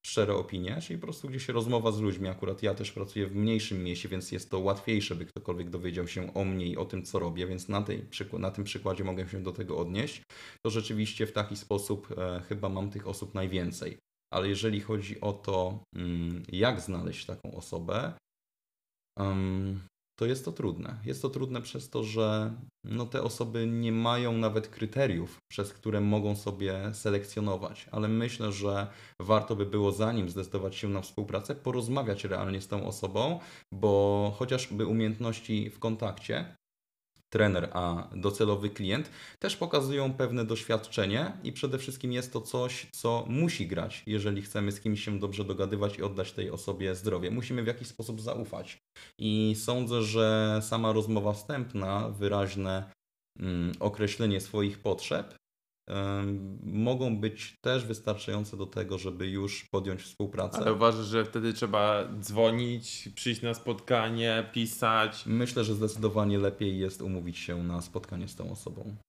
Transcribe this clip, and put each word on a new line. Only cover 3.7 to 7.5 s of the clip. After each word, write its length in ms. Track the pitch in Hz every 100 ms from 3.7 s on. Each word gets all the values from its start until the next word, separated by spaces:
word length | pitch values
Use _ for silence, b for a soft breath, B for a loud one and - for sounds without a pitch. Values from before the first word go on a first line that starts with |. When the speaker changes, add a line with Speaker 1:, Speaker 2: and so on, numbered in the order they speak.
| 95
Speaker 1:
mieście, 240 | 90 87 -
więc 240 | 92 -
jest 180 | 92 -
to 80 | 92
łatwiejsze, 560 | 95 98 - 107 -
by 120 | 85 85
ktokolwiek 440 | - - 87 87
dowiedział 380 | 87 90 87 87
się 260 | 95 90
o 100 | 98
mnie 220 | 95 92 87
i 100 | -
o 80 |
tym, 180 | 95 95
co 140 | 92 98
robię, 280 | 85 82
więc 220 | 90